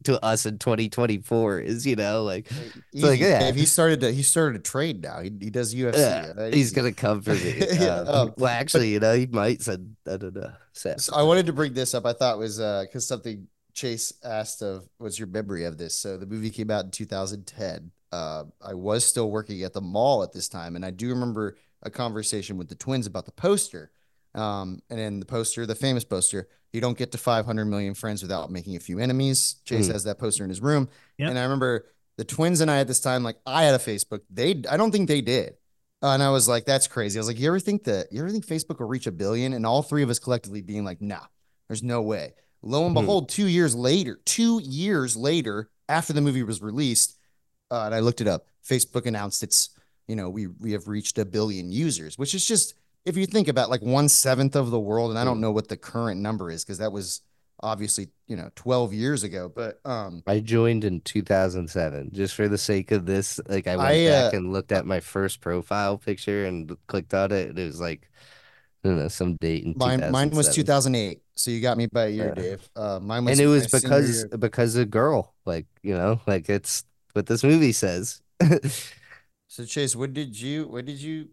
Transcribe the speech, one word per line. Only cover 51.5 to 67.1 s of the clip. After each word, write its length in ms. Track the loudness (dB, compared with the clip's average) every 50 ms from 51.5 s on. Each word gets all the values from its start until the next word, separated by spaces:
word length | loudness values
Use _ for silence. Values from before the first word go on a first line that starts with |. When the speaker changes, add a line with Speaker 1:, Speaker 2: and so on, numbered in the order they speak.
| -2 -4 -6 -6
Speaker 2:
users," 460 | -2 -2 0 0 -2 -4 -6 -10 -10 -8
which 180 | -6 -4 -2
is 100 | -2 0
just, 300 | 0 2 2 0 0 -2 _ _ _ _ _ -6
if 120 | -4 -2 0
you 80 | 0
think 220 | 2 2 2 2 4
about, 220 | 4 2 2 2
like, 100 | 0 -2
one 260 | 0 2 4 4 6 6
seventh 460 | 6 4 4 4 4 4 4 2 2
of 140 | 2 0 2
the 80 | 0 -2
world, 300 | 0 0 0 2 2 0
and 80 | 0 0
I 40 | 0
don't 140 | 0 0 2
Speaker 1:
Hmm. 20 |
Speaker 2:
know 100 | 0 0
what 160 | 0 0 -2 -4
the 100 | -8 -12
current 440 | -10 -8 -6 -4 -4 -2 -4 -4
number 300 | -4 -4 -4 -4 -6 -6
is, 120 | -8 -8 -8
'cause 140 | -10 -8 -6
that 120 | -6 -4
was 300 | -4 -6 -8 -8 -8 -10 _ _ _ _ _ _ _ _
obviously, 480 | -6 -4 -4 -4 -2 -2 -2 -2 -4 -8 _ _ _ -10
you 80 | -10
know, 160 | -8 -10 -10 -14
twelve 380 | -8 -2 0 2 2 2 0 -2
years 300 | -2 -2 0 0 -2 -4
ago, 260 | -4 -6 -8 -8 -8
but, 300 | -8 -8 -8 -8 -8 -10 -8
um, 380 | -6 -6 -6 -6 -8 -10 -8 -2
Speaker 1:
I 160 | 0 2 2
joined 420 | 2 2 4 4 6 6 4 2 0
in 180 | 0 -2 -2
two 200 | -6 -4 -2 -2
thousand 480 | 2 4 4 4 4 2 0 -2 -4 -4
seven, 400 | -2 -2 -2 -2 -2 -6 -8 -8
just 240 | -4 -2 -2 -2 0
for 140 | 0 0 2
the 80 | 2 0
sake 340 | 0 0 0 0 0 2
of 140 | 0 0 2
this. 340 | 2 0 0 0 -2 -4 -8 -6 -4
Like, 180 | -2 -2 -2 0
I 100 | 0 2
went 260 | 2 4 4 6 6
Speaker 2:
I, 0 |
Speaker 1:
back 240 | 6 6 6 6 4
Speaker 2:
uh, 60 | 2
Speaker 1:
and 180 | 0 -2 -2
looked 200 | -2 -2 -2 0 0
at 120 | 0 2
my 140 | 0 -2 -2
first 400 | -2 -4 -2 -2 -2 -2 -2 -6
profile 580 | -6 -4 -4 -4 -2 -2 -2 0 0 0 -2 -2
picture 480 | -4 -6 -6 -4 -2 -4 -2 -2 -2
and 300 | -2 -4 -6 -8 -10 -12 -14 _ -6
clicked 260 | -6 -6 -4 0